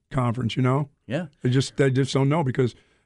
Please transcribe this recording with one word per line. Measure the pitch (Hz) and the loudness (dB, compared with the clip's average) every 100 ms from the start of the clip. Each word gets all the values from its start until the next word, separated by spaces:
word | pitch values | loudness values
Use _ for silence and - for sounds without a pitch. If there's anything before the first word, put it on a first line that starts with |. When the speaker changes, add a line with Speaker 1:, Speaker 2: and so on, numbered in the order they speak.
| - | -8
Speaker 1:
conference, | 135 123 117 117 - | -4 -2 -2 -4 0
you | |
know? | 131 160 147 _ - | 0 0 -2 _ -8
Speaker 2:
Yeah. | 139 175 _ | -8 -8 _
Speaker 1:
They | 127 | 0
just, | 131 131 - | 0 0 0
they | 139 | 2
just | 127 139 135 | 2 0 2
don't | 139 | 2
know | 156 | 2
because, | 135 123 123 - _ _ | 0 0 -2 -4 _ _